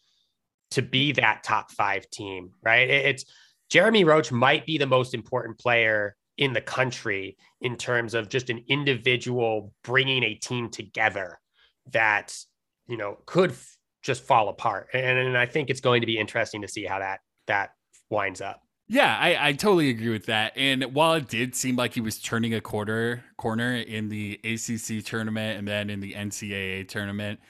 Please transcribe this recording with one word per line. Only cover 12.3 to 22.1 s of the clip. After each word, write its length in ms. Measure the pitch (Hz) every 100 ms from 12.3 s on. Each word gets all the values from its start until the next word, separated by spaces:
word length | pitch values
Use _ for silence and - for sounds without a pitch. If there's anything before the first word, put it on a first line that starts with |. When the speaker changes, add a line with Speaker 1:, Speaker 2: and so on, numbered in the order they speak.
| - - _ _ _ -
Speaker 1:
you 100 | 113
know, 200 | 101 - -
could 240 | - -
f-, 260 | 123 - _ _ _
just 220 | - 127
fall 260 | - 123 101
apart. 380 | - 120 98 -
And, 260 | 127 127 127
and 180 | 127 123
I 80 | 123
think 240 | 160 135
it's 120 | -
going 200 | 127 120
to 60 | 113
be 100 | 110
interesting 460 | 104 117 107 104
to 40 | 98
see 180 | 107 92
how 120 | 98
that, 200 | 95 98 _ _ -
that 260 | 104 98 _ _ _ -
winds 320 | 104 98 92
up. 220 | 98 - _ _ -
Speaker 2:
Yeah, 280 | 247 202 165
I, 320 | 160 160 147
I 40 |
totally 360 | 143 214 180 143
agree 200 | 113 117
with 160 | 110 -
that. 280 | 110 110 135
And 260 | 135 131 127 135
while 180 | 160
it 140 | 165 131
did 260 | 117 127
seem 220 | - 131 123
like 180 | 123
he 80 | 123
was 180 | 110